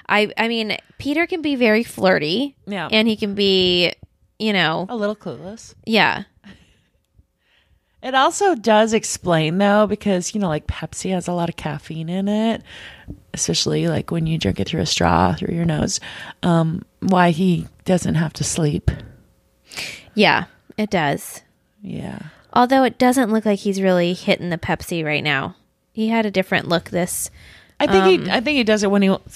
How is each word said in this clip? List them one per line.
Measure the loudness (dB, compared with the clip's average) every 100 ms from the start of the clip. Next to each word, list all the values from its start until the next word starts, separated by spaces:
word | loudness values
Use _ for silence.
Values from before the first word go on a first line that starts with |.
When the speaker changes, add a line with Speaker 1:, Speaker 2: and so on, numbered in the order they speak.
| -2
Speaker 1:
I, | 0 0 0
I | -2
mean, | -2 -4 -6 _ _
Peter | -4 -2 -2
can | -2
be | -4 2
very | 4 4
flirty. | 0 0 2 2 0 -2 -4 _ -12
Speaker 2:
Yeah. | -8 -2
Speaker 1:
And | 2 2
he | 0
can | -4
be, | 0 2 4 2 2 0 -2 -18 _ _ _
you | -2
know. | 0 0 0 -6
Speaker 2:
A | -4
little | -4 -6
clueless. | -10 -12 -14 -18 -20 -16 -2
Speaker 1:
Yeah. | 2 2 0 -8 _ -20 -20 _ _ _ _ _ _ _ _ _ _ _ _ _ _
Speaker 2:
It | -2
also | 2 2 2 2 2
does | 4 4 6
explain, | 2 -2 -6 0 2 2 2
though, | 4 4 2
because, | 0 0 -2 -2 -4
you |
know, | -2
like, | -2 -4
Pepsi | -10 -8 -8 -4
has | -4 -2
a |
lot | -4 -4
of | -4
caffeine | -8 -10 -10 -10 -6
in | -4 -2
it, | 0 0 -2 -8 -20 -20 -20 -18 -18 _
especially, | -6 -2 0 0 0 0
like, | -2 -2
when | -4 -2
you | 0
drink | -2 -2
it | -4
through | -2
a | -2
straw, | 0 2 4 2
through | 0 -4 -2
your | -2
nose, | 0 -2 -4 -10 -16 -18 -6
um, | 0 2 0 -4 -10 _
why | 0 4 4
he | 4 2 0 -2 _ -2
doesn't | 0 0 -2
have | -2
to | -4
sleep. | -6 -2 -2 0 -2 -4 -12 -20 _ _ _ _ _ -14 -12 -14 -10
Speaker 1:
Yeah, | 2 4 4 0 _ _ -6
it | -2
does. | 0 0 -2 -6 -18 _ _ _ _
Speaker 2:
Yeah. | -14 -12 -12 -14 -16 -20 _
Speaker 1:
Although | 2 4 4
it | 4 2
doesn't | 2 2 2
look | 0 0
like | 0
he's | 0 0
really | 2 4 2
hitting | -2 0 -2 -2
the | -6
Pepsi | -4 -4 -4 -6
right | -2 -2
now. | -2 -2 -4 -12 _ _ _
He | -4 -2
had | 0 0
a |
different | 0 0 -2 0
look | -2 0
this, | -4 -4 -6 -10 -12 -20 -20 _ _
Speaker 2:
I | 2
think | 4
Speaker 1:
um, | 4 4 2
Speaker 2:
he, |
I | -2
think | 0 0
he |
does | 2 2
it | 4
when | 2
he | 2 0 -4